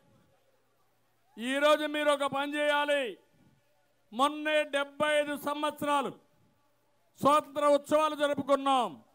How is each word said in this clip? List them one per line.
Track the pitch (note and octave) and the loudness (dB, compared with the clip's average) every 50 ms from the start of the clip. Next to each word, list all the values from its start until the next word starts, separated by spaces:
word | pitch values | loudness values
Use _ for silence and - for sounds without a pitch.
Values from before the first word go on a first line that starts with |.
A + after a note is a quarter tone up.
| _ _ _ _ _ _ _ _ _ _ _ _ _ _ _ _ _ _ _ _ _ _ _ _ _ _ _ | _ _ _ _ _ _ _ _ _ _ _ _ _ _ _ _ _ _ _ _ _ _ _ _ _ _ _
"ఈరోజు | G#3+ A3+ B3+ C4+ C#4 C#4+ D4 D4+ D4+ D4+ | -8 -4 -2 0 2 4 4 4 2 0
మీరు | D4+ D4 D4+ D4 D4 | -2 -4 -2 0 0
ఒక | D4 C#4 C#4 | 0 0 0
పని | C#4 C#4 C#4 C#4+ C#4+ C#4+ | -2 -2 -4 -4 -4 -2
చేయాలి. | D4 D4 D4 D4 D4 D4 D4 C#4+ C#4+ C4 A3 F3+ - _ _ _ _ _ _ _ _ _ _ _ _ _ _ _ _ _ _ - | -2 0 0 0 0 0 0 0 -2 -2 -4 -8 -12 _ _ _ _ _ _ _ _ _ _ _ _ _ _ _ _ _ _ -2
మొన్నే | A3+ C4+ D4 D4+ D4+ D4+ D4+ D4+ D4+ D4+ | 0 0 0 0 -2 -2 0 0 0 0
డెబ్బై | D4 C#4 C#4 C#4+ C#4+ C#4 C#4+ D4 D4+ D4+ D4 | 0 -2 -4 -4 -6 -4 -2 0 2 2 2
ఐదు | D4 C#4+ D4 | 0 -2 -4
సంవత్సరాలు | C#4+ - C#4+ D4 D4 D4+ D4+ D4 - D4 D4 D4 C#4 C4 G3 - - _ _ _ _ _ _ _ _ _ _ _ _ _ _ _ _ _ _ _ - | -6 -6 -6 -4 -4 -4 -4 -4 -4 -4 -2 0 0 -2 -4 -6 -12 _ _ _ _ _ _ _ _ _ _ _ _ _ _ _ _ _ _ _ 0
స్వాతంత్ర | - C#4 D4 D4+ D4 C#4+ C4+ D4 D4 | 2 4 4 4 2 -2 -4 0 2
ఉత్సవాలు | D4 D4 C#4+ C#4+ - D4 D4+ D#4 D#4 D4+ | 4 4 2 2 0 0 2 2 0 0
జరుపుకున్నాం | C#4+ D4 C#4+ C#4+ C#4+ C#4 C#4 C#4 C4+ C4+ C#4 C4+ C4 A#3 F#3+ D3+ - - _ | -2 -2 -2 -2 -2 0 0 0 2 2 2 2 2 0 -2 -6 -12 -20 _